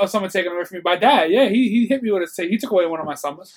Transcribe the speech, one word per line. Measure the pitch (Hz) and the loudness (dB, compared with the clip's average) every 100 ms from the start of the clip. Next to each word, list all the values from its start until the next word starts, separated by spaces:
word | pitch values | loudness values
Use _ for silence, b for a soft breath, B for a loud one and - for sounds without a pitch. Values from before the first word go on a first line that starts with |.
a | 196 | 0
summer | 214 190 | -2 -2
taken | 196 180 | -4 -4
away | 175 | -4
from | 175 180 | -8 -6
me | |
by | 175 180 | -2 2
Dad. | 233 262 160 | 4 4 4
Yeah, | 214 247 | 2 2
he, | 220 247 | 2 2
he | 226 233 | 2 2
hit | 269 | 0
me | 226 | 0
with | 190 | -2
a | 170 | -2
take. | - 175 | -4 -4
He | 220 | -4
took | 254 | 0
away | 196 170 | 0 2
one | 160 | -2
of | 151 | -6
my | |
summers. | 139 143 143 - | -8 -8 -10 -12